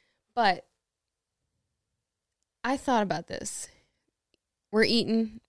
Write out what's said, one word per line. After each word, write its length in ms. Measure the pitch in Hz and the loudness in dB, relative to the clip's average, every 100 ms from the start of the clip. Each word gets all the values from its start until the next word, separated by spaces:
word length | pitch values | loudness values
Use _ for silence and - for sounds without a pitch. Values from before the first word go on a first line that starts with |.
| _ _ _ - | _ _ _ 2
but 320 | 208 175 - _ _ _ _ _ _ _ _ _ _ _ _ _ _ _ _ _ _ _ | 2 2 -4 _ _ _ _ _ _ _ _ _ _ _ _ _ _ _ _ _ _ _
I 140 | 240 277 | -4 -2
thought 240 | - 240 | 2 2
about 240 | 196 160 - | 2 -4 -6
this. 440 | - - - - _ _ _ _ _ _ _ _ _ _ | -10 -10 -10 -14 _ _ _ _ _ _ _ _ _ _
We're 120 | 214 | 0
eating. 560 | - 233 147 226 220 226 | 2 2 2 0 -2 -8